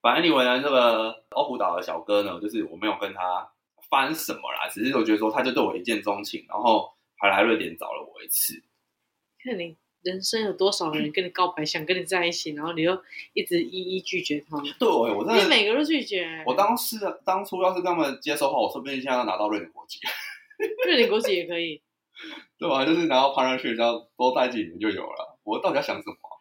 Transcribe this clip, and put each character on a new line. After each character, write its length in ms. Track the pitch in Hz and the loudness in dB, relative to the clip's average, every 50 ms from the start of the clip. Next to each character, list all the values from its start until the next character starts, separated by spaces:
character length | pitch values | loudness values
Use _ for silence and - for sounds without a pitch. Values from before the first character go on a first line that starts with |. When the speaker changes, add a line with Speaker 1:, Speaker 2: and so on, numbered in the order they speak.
Speaker 1:
反 140 | - 117 127 | 4 4 4
正 80 | 156 175 | 4 4
anyway 200 | 165 151 131 127 | 4 4 4 4
呢， 180 | 123 123 131 | 4 2 2
这 80 | 139 147 | 2 4
个 540 | 135 127 120 120 113 110 110 113 113 - _ _ | 4 6 6 6 4 4 0 -4 -6 -10 _ _
欧 120 | - 131 143 | -2 -2 -2
胡 120 | - 123 | -2 -2
岛 180 | 110 101 92 87 | -2 -2 0 0
的 60 | 90 | -2
小 180 | 92 85 80 85 | -4 -6 -8 -8
哥 240 | 87 101 104 104 104 | -2 0 0 0 2
呢， 160 | 95 87 85 | 0 -6 -6
就 80 | 104 | -8
是 160 | 107 - 113 - | -6 -4 -4 -6
我 120 | 76 82 | -6 -8
没 100 | 87 104 | -4 -4
有 80 | 107 98 | -4 -4
跟 160 | - 101 95 95 | -4 -6 -8 -6
他 380 | 95 90 92 90 92 - - _ _ _ _ _ _ - _ | -4 -4 -2 -2 -4 -6 -10 _ _ _ _ _ _ -6 _
翻 240 | - 135 135 147 160 | 0 0 2 0 -2
什 200 | 156 - - - | -6 -6 -8 -8
么 180 | - - - 65 | -8 -8 -8 -6
啦， 140 | - - - | -6 -6 -6
只 160 | - 95 110 | -4 -2 -2
是 100 | 135 139 | 0 2
我 80 | 120 110 | 2 4
觉 80 | 107 | 4
得 60 | 107 | 2
说 140 | 104 110 110 | 2 2 0
他 100 | 120 135 | 0 0
就 100 | 123 131 | 0 0
对 120 | 123 135 117 | 0 0 0
我 120 | 95 - | 0 -2
一 80 | 90 - | -4 -2
见 180 | 117 113 104 | -2 -4 -2
钟 220 | - 104 101 101 104 | -2 -4 -4 -4 -6
情， 220 | - - 107 - | -8 -10 -10 -10
然 100 | _ - | _ -8
后 360 | 104 113 120 110 - - - _ _ _ _ _ | 0 4 4 4 4 2 -4 _ _ _ _ _
还 100 | _ 101 101 | _ 2 4
来 120 | 98 98 | 6 6
瑞 160 | 107 117 113 | 6 6 4
典 180 | 104 92 85 82 | 2 0 -6 -8
找 100 | - - | -10 -10
了 160 | - - - - | -10 -10 -10 -12
我 200 | - - - - | -14 -18 -20 -8
一 40 | |
次。 360 | - - - - - - - _ _ _ _ _ _ _ _ _ _ _ _ _ _ _ _ - | -4 -2 -2 -2 -2 -4 -10 _ _ _ _ _ _ _ _ _ _ _ _ _ _ _ _ -8
Speaker 2:
看 140 | 247 233 185 | -6 -6 -6
你 180 | 170 170 160 _ _ _ _ _ | -6 -10 -12 _ _ _ _ _
人 200 | _ 180 185 190 | _ -8 -6 -4
生 220 | 190 - - 226 220 | -4 -4 -2 -2 -2
有 100 | 202 185 | -2 0
多 180 | - 185 196 | 2 2 2
少 200 | 196 - 180 160 | 2 2 -2 -2
人 200 | 151 151 151 151 | -2 -2 -2 -2
跟 120 | 151 190 180 | -2 -2 -4
你 60 | 180 | -2
告 200 | - - 180 180 | 0 0 0 0
白， 140 | - - 156 | 0 -4 -4
想 200 | 151 - 170 156 | -4 -4 -4 -4
跟 120 | 156 185 | -4 -6
你 60 | 185 180 | -6 -4
在 220 | 160 190 180 175 | -2 0 0 0
一 60 | 175 | 0
起， 200 | 170 - - 165 147 | -2 -4 -6 -8 -8
然 120 | 147 151 | -6 -6
后 80 | 165 170 | -6 -2
你 80 | 165 | 0
又 220 | 156 175 190 190 - - - - - - _ | 0 0 0 -2 -6 -16 -20 -20 -20 -6 _
一 100 | 175 170 | -4 -2
直 180 | - 175 170 | 0 0 0
一 340 | 170 - 185 185 185 185 185 | 0 -2 -6 -8 -6 -4 -6
一 60 | 190 | -6
拒 200 | - - 190 175 | -6 -4 -6 -4
绝 220 | - - 147 147 143 | -2 -2 -4 -4 -4
他 100 | _ 156 | _ -8
们。 80 | 147 143 143 - | -6 -6 -8 -4
Speaker 1:
对， 100 | - 247 | 0 2
我 360 | - - - 113 - 202 202 - | 2 4 4 2 2 0 0 0
真 100 | - - | 4 4
的 60 | - | 6
Speaker 2:
因 20 | - | 6
为 60 | - | 6
每 180 | 294 226 208 | 6 4 4
个 80 | 208 226 | 4 2
都 80 | 277 302 | 2 2
拒 200 | 302 320 277 220 | 2 0 0 0
绝。 400 | - 202 180 170 165 165 160 156 | -2 -4 -4 -4 -4 -8 -2 0
Speaker 1:
我 80 | 139 127 | 2 4
当 240 | - 202 214 240 | 4 4 4 2
时， 200 | 240 - - 233 214 202 175 170 - _ | 0 0 -4 -4 -4 -4 -4 -6 -4 _
当 200 | - 185 196 196 | 0 0 0 0
初 160 | - - 180 185 | -4 -2 2 2
要 60 | 185 | 2
是 120 | 185 180 | 2 2
跟 40 | 180 | 0
他 100 | 185 175 | 0 2
们 240 | 165 151 139 127 - | 2 0 0 -2 -4
接 140 | - 151 147 | -4 -2 0
受 120 | - 139 | 2 2
的 60 | 139 147 | 2 2
话， 60 | 127 | 2
我 120 | 107 - | 0 0
说 100 | - 139 | -2 -6
不 60 | 127 | -8
定 80 | 139 139 | -6 -6
现 100 | 131 127 | -6 -2
在 80 | 139 127 | 0 0
要 120 | 123 120 | 0 0
拿 120 | 101 92 | 0 0
到 120 | 92 104 104 | 0 0 0
瑞 100 | 107 104 | 0 -2
典 120 | - - | -4 -8
国 140 | _ - - | _ -20 -18
籍。 120 | _ - - - - - - - - - - _ _ - - 415 453 440 427 508 | _ -16 -10 -8 -8 -8 -8 -10 -14 -16 -18 _ _ -8 -6 -4 -4 -2 -2 0
Speaker 2:
瑞 120 | 427 330 | 2 4
典 120 | 254 226 - | 4 4 4
国 100 | 196 220 | 2 0
籍 160 | 247 247 196 | 2 0 0
也 100 | 175 170 | -2 -2
可 120 | 160 175 170 | -4 -6 -4
以。 220 | 170 165 151 143 _ _ _ _ _ _ _ | -4 -6 -8 -12 _ _ _ _ _ _ _
Speaker 1:
<laughs> 440 | - - - - - - _ _ _ | -20 -18 -16 -16 -18 -20 _ _ _
对 120 | 160 170 | -2 0
啊， 140 | - 131 - | 2 2 4
就 80 | 160 165 | 4 4
是 140 | 170 170 | 2 2
拿 80 | 151 131 127 | 4 4 4
到 120 | 135 139 - | 4 4 4
partnership， 420 | 147 127 131 131 127 - 127 113 | 2 2 2 0 -2 -2 -4 -2
这 80 | 113 117 | 2 2
样 240 | 117 117 113 - _ _ | 0 0 -2 -8 _ _
多 180 | - 127 127 127 | 0 2 2 4
待 120 | 139 127 123 | 4 2 2
几 140 | 120 110 95 | 0 -4 -6
年 160 | 82 82 - | -6 -8 -4
就 100 | 104 110 | -4 -4
有 140 | 98 92 - | -2 -4 -8
了。 360 | - - - - - - _ _ | -10 -10 -10 -12 -12 -14 _ _
我 160 | 104 110 - | -6 -4 0
到 120 | - 185 | 0 0
底 40 | 156 | 0
要 40 | 139 | 0
想 180 | - - 98 - | -2 -2 -6 -8
什 80 | - - | -8 -14
么 40 | - | -16
啊？ 160 | _ - - - - | _ -20 -20 -20 -20